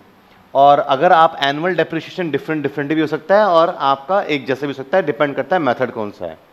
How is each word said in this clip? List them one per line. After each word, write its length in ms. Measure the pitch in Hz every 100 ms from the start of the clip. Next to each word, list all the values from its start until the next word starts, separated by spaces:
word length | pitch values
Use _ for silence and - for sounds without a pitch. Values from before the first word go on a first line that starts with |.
| _ _ _ _ _
और 240 | 135 143 143
अगर 340 | - 135 180
आप 240 | 165 165 -
एनुअल 340 | 139 147 180 165
डेप्रिसिएशन 540 | - 160 - - 170
डिफरेंट, 320 | 139 - 156
डिफरेंट 300 | 139 151 143
भी 80 | 160
हो 60 | 151
सकता 320 | 156 - 202
है 80 | 208
और 300 | 165 170 175
आपका 420 | 139 135 - 196
एक 240 | 156 147 120
जैसा 200 | 131 147
भी 60 |
हो 100 | 131
सकता 140 | 131 190
है, 100 | 151
डिपेंड 300 | - 143 131
करता 200 | 127 185
है 60 |
मेथड 280 | 135 117 123
कौन 180 | 117 104
सा 160 | - 85
है। 120 | 80 _